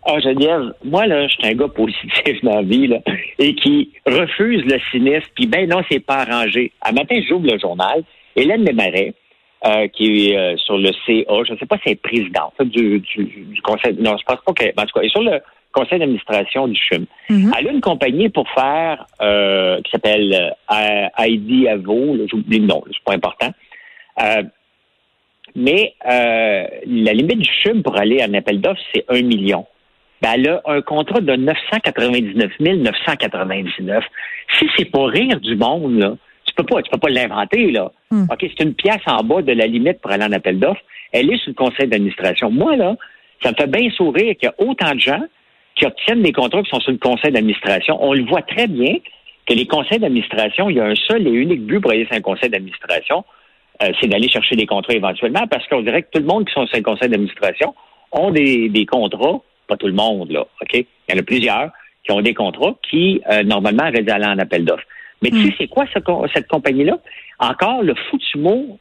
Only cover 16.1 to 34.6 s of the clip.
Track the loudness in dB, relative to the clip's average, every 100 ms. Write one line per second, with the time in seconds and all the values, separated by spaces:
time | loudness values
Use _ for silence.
16.1 | 0 0 -2 0 -2 -2 -2 -2 -2 -4
17.1 | _ 0 4 4 2 0 0 0 0 0
18.1 | 2 0 0 -2 0 0 0 -2 -4 -10
19.1 | _ 0 2 2 2 2 0 -2 -2 2
20.1 | 2 2 2 0 -6 -2 0 2 0 -2
21.1 | 0 0 0 2 2 4 2 0 0 0
22.1 | -2 -2 -4 0 2 2 0 -4 -8 -2
23.1 | -2 -2 -4 -6 -6 _ -20 -20 -20 -16
24.1 | -4 0 0 -2 _ _ _ _ _ _
25.1 | _ _ _ _ -2 0 2 0 _ 0
26.1 | 2 2 2 0 0 -4 -10 -4 0 2
27.1 | 2 2 0 0 0 0 0 0 0 2
28.1 | 2 2 0 -2 -2 -2 -4 -4 -6 -2
29.1 | 0 2 0 0 -2 -6 _ _ _ _
30.1 | _ 0 2 0 0 -2 -2 -2 -4 0
31.1 | 0 0 0 0 -2 -2 -2 -2 0 0
32.1 | 0 0 0 -2 0 0 2 0 -2 -4
33.1 | -2 -4 -4 -4 -4 -6 -8 -2 -2 -4
34.1 | -12 -12 -12 -4 0